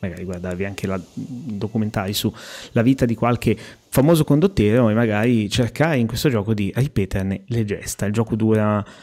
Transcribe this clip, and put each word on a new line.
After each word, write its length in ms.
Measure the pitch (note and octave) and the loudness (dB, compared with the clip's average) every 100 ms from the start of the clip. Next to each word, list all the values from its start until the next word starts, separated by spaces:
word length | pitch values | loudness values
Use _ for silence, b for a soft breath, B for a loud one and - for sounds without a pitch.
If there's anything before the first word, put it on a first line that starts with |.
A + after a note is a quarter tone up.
magari 220 | F#2+ E2+ | -8 -8
guardarvi 420 | F#2 F2+ F2+ F2+ G2 | -10 -8 -8 -6 -6
anche 200 | F#2+ G2 | -6 -6
la, 160 | F#2+ F2 | -6 -8
documentari 1000 | - - B2 - G#2 G#2 A2+ G#2+ A2 G2 | -14 -12 -12 -10 -8 -4 -2 -2 -4 -4
su 180 | G#2 A2 B B B B | -2 -4 B B B B
la 100 | - | 0
vita 220 | A#2 C3+ B2 | 2 2 2
di 100 | A2 | 0
qualche 420 | A#2 A#2+ - G#2+ B B _ | 0 0 0 -2 B B _
famoso 340 | - C#3 E3+ | 2 4 4
condottiero 680 | D#3 D3 F#3 G3 G#2 A2+ A#2 | 4 4 2 4 4 4 4
e 40 | |
magari 560 | G#2+ A#2 G#2 A2+ A#2+ G#2 | 4 2 2 2 2 2
cercare 480 | - A#2 - D#3 D3 | 0 -2 0 0 2
in 80 | A2+ | 0
questo 240 | A#2+ D#3 | 0 0
gioco 240 | A#2 G2+ | 0 0
di 180 | G#2+ G2 G#2 | -2 -2 -2
ripeterne 680 | C#3 - F#2+ G2+ F#2+ G2 - | -2 0 -2 -2 -2 -4 -4
le 180 | A#2 G#2+ | -4 -2
gesta. 400 | F#2+ - - G2+ | -4 -8 -6 -4
Il 80 | |
gioco 220 | G#2 A2+ A2 | -2 -2 0
dura 500 | A2 A2 G#2+ G#2 G2+ B | 2 2 2 0 -4 B